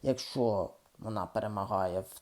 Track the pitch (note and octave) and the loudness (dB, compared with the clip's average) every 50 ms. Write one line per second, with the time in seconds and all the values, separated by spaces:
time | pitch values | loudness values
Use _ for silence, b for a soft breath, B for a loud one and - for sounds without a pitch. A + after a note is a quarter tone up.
0 | - C3+ C3 B2+ - - - C3+ A#2+ A#2 G#2+ G2 F2 - - - _ _ _ - | 2 2 0 0 -2 -6 0 2 4 4 4 2 0 -2 -6 -16 _ _ _ -10
1 | - A2 A2 G2+ F2+ F2+ - A2 G#2+ G#2+ G#2 G2+ G2 G2+ G#2+ F#2+ F#2+ F#2 F2 F#2+ | -8 -4 -2 -2 -4 -2 -2 -2 -2 -2 -2 -4 -2 0 2 2 2 2 0 -2
2 | F#2+ - - - | -4 -4 -14 -20